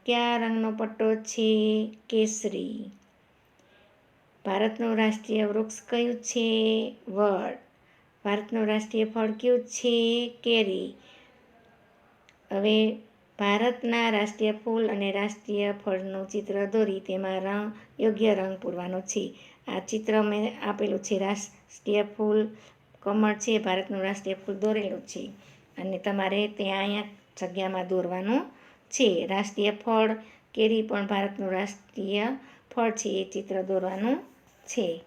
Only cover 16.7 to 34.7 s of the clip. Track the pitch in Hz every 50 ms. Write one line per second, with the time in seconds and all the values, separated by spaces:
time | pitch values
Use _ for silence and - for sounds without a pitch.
16.7 | 202 226 220 208 190 196 - - 185 190 196 190 190 185 190 196 202 208 208 214
17.7 | 214 - - _ - - - 220 214 - 220 220 202 190 190 190 190 185 175 180
18.7 | 180 180 180 180 185 185 185 - - 214 185 - - - - - - _ _ -
19.7 | - 285 285 - 226 220 220 220 214 214 208 208 208 208 214 - - - 202 208
20.7 | 208 202 208 202 202 202 - - 214 190 190 196 208 202 - - - - _ _
21.7 | - - _ 202 208 208 208 208 - - 214 214 208 214 214 214 214 - - -
22.7 | _ _ _ _ - _ - 202 208 214 214 214 208 208 - 240 220 214 214 196
23.7 | 185 190 190 - 214 190 190 190 202 202 - 190 190 196 - - 196 196 202 214
24.7 | 214 214 202 190 - - - - - 185 - 202 - - - - - - _ _
25.7 | _ - 175 190 190 180 190 202 196 196 190 190 196 202 208 208 208 - 202 190
26.7 | 190 196 196 202 202 208 214 208 - - _ _ _ - 190 180 175 196 190 185
27.7 | 190 185 180 180 185 185 175 175 180 185 190 202 247 285 359 - - - - -
28.7 | - _ _ _ - - 262 214 185 165 - 202 190 196 208 202 - - 202 214
29.7 | 208 208 - 233 226 220 220 220 220 220 - - - - _ _ - 220 220 220
30.7 | 226 220 214 220 - 202 202 196 208 196 196 196 202 - 196 185 190 185 202 202
31.7 | - - - - _ - 196 196 202 208 214 240 269 269 - - - - _ _
32.7 | - 247 226 226 220 220 - 208 196 190 190 190 - 190 202 - 190 190 185 190
33.7 | 196 185 185 185 190 190 208 240 277 359 - - - _ _ _ _ _ - -